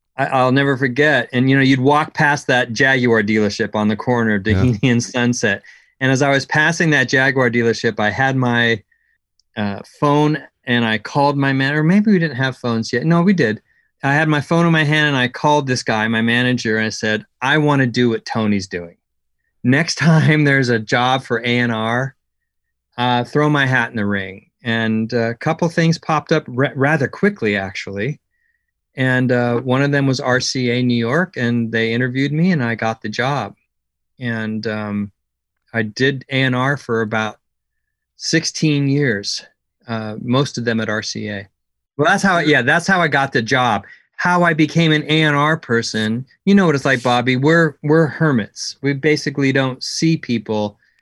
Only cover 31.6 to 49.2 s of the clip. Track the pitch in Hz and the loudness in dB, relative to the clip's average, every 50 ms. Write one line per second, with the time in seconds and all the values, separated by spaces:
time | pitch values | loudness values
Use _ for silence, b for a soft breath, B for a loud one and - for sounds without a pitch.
31.6 | 117 113 113 113 113 113 113 120 127 127 123 131 139 143 147 156 170 190 180 147 | -2 -2 -2 0 0 0 0 -2 -2 -2 -2 -2 -2 -2 0 0 0 2 2 0
32.6 | 123 117 113 107 113 113 113 - - 107 107 - 120 131 143 135 107 98 - _ | 0 -2 -4 -2 -4 -4 -4 -4 -8 -8 -6 -4 -4 -2 -2 -4 -6 -8 -10 _
33.6 | _ _ _ _ _ _ _ _ _ _ _ - 131 120 117 113 110 110 110 110 | _ _ _ _ _ _ _ _ _ _ _ -10 -8 -6 -6 -4 -4 -6 -6 -6
34.6 | 107 113 107 107 107 104 104 104 101 101 - _ _ _ _ _ _ _ _ _ | -6 -6 -6 -6 -6 -6 -4 -6 -6 -8 -10 _ _ _ _ _ _ _ _ _
35.6 | _ _ - 117 110 107 104 - 127 139 139 131 - - 139 131 135 131 127 127 | _ _ -6 -4 -4 -4 -4 -2 0 0 0 -2 -6 -6 -4 -2 0 0 0 0
36.6 | 127 139 143 135 - - 117 113 113 107 113 110 110 107 - - _ _ _ _ | -2 -2 -2 -4 -4 -4 -4 -2 -2 -2 -2 -4 -4 -4 -6 -12 _ _ _ _
37.6 | _ _ _ _ _ _ _ _ _ _ _ - - - - 165 165 - - - | _ _ _ _ _ _ _ _ _ _ _ -14 -6 -2 -2 -2 -2 -2 -4 -2
38.6 | - 156 147 143 143 139 135 147 147 131 107 98 101 - - - - - _ _ | -2 0 0 0 0 0 0 0 0 -2 -2 -4 -6 -8 -10 -10 -12 -14 _ _
39.6 | _ _ _ _ _ 123 117 110 110 107 107 - - 123 120 131 143 135 - 123 | _ _ _ _ _ -10 -8 -8 -8 -8 -10 -8 -4 -2 0 0 0 -2 -4 -6
40.6 | 117 120 113 113 110 107 107 107 104 - - 110 107 107 104 98 98 - _ _ | -4 -2 -2 -2 -2 -4 -4 -6 -6 -8 -8 -8 -8 -8 -8 -10 -12 -14 _ _
41.6 | _ _ _ _ _ _ _ - 147 165 196 196 - 196 180 170 151 151 143 131 | _ _ _ _ _ _ _ -2 0 2 2 2 2 2 2 2 2 2 2 2
42.6 | 120 131 156 175 165 - 196 180 170 156 143 139 135 135 - 131 113 107 135 131 | 4 2 2 2 2 2 2 2 2 2 0 0 0 0 -2 -2 -2 0 0 2
43.6 | 127 120 107 98 - B B B B B B - - 175 180 180 175 170 165 151 | 2 2 0 -2 -4 B B B B B B -4 -2 0 2 2 2 2 2 2
44.6 | 156 143 - 165 170 160 156 151 147 147 151 156 156 151 143 143 147 156 160 160 | 2 2 2 2 2 2 2 0 0 0 0 2 2 2 2 2 2 0 0 -2
45.6 | - - 117 117 113 - - 110 107 110 113 123 131 b b b b 190 196 202 | -2 -2 -2 -2 -2 -2 -4 -2 -2 -2 -2 -4 -6 b b b b 4 4 4
46.6 | 190 165 147 135 - 143 131 123 - 131 120 120 123 127 127 127 135 151 165 170 | 6 4 2 2 0 0 0 0 2 2 0 2 2 0 0 2 2 4 4 4
47.6 | 165 156 - _ - 147 156 165 165 135 - - 165 151 139 117 98 - _ - | 4 2 0 _ -2 2 4 4 4 2 0 0 0 2 2 0 -2 -4 _ -12
48.6 | - - - - - 139 143 139 - 156 151 151 | -12 -12 -10 -6 -4 -4 -2 0 0 0 0 0